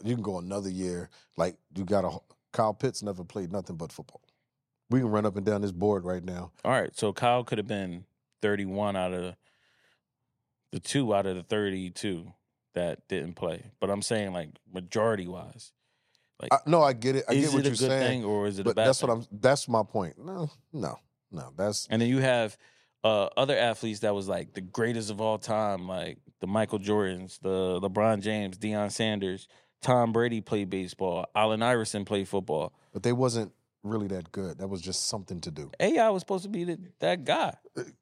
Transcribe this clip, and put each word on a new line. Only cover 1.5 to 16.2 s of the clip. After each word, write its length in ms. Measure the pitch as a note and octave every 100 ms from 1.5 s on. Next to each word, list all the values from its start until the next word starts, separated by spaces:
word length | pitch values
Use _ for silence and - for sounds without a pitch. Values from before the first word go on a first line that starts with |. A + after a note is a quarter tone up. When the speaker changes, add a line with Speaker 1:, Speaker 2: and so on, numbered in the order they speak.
| - _
Speaker 1:
you 100 | F#2+
got 200 | F#2 G2+
a, 140 | F2+ D#2 - _ _
Kyle 200 | - A2
Pitts 280 | G#2 C3 -
never 220 | G#2 F#2
played 280 | F2 G#2+ F2+
nothing 240 | G2 F2+ E2+
but 160 | E2
football. 300 | - - - _ _ _ _ _ _ _
We 100 | B2+
can 80 | A#2+
run 160 | G#2 G#2
up 100 | G2
and 80 |
down 180 | G2 G#2
this 100 | G2+
board 320 | F2 G#2 G2+
right 180 | F2+ F2+
now. 280 | F2+ F2+ E2+ -
Speaker 2:
All 60 | G#2+
right, 240 | B2+ F#2 -
so 160 | A2
Kyle 300 | F#2+ A#2+ B2
could 140 | A#2+ A2+
have 80 | G2+
been 380 | G#2 F#2 F2 F#2+ _ _ _
thirty-one 540 | G#2 G2+ G2 G2 G#2 G2
out 160 | F#2
of 220 | F2+ F2+ F2 _ _ _ _ _ _ _ _ _ _ _ _ _
the, 80 | -
two 340 | - C#3+ B2
out 120 | G2+ G2
of 100 | F#2
the 60 |
thirty-two 880 | E2 G#2+ G2+ F#2+ F#2 F2 G#2+ F2 F2 - _ _ _
that 320 | F2 F2 D2 _
didn't 260 | F#2+ D#2
play. 380 | F2 F2 E2 - -
But 100 | -
I'm 120 | G2+
saying, 300 | - A2+ G2
like, 180 | F2+ D#2 - _
majority-wise. 1000 | F#2 F2+ A2+ A2+ G#2+ F2+ F2+ D#2 - - _ _ _ _ _